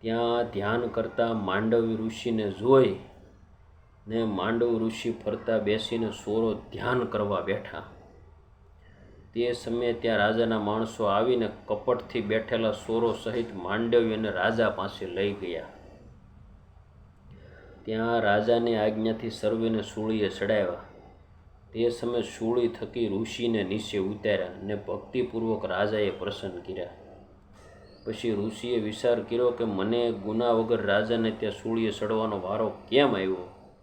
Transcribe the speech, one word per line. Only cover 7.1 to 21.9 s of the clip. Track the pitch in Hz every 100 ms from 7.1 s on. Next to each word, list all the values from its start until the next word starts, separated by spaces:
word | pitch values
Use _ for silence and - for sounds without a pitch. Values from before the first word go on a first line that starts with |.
| 107 104 95
બેઠા. | 87 101 - 82 - - - - - - - - - - - - - - -
તે | 117 120
સમયે | 120 - 117 120
ત્યાં | 117 117 110
રાજાના | 104 110 117 110
માણસો | 104 107 113 -
આવીને | 107 101 120 120 110 - -
કપટથી | 104 - 120 - 120
બેઠેલા | 104 110 110 113 113
સોરો | 104 - 113 117
સહિત | 107 117 120 117 101
માંડવ્યને | 87 104 117 120 117 110 107
રાજા | 90 95 113 110
પાસે | 95 95 - 95
લઈ | 87 101
ગયા. | 101 92 80 - - - - - - - - - - - - - - - - - - - - - -
ત્યાં | - 110 117 117
રાજાની | 107 104 107 117 117 113
આજ્ઞાથી | 107 107 110 110 113
સર્વેને | - 107 113 113 113
સૂળીએ | 101 - 110 110 101
ચડાવ્યા. | - 101 110 92 87 - - - - - - - - -
તે | 110
સમયે | 120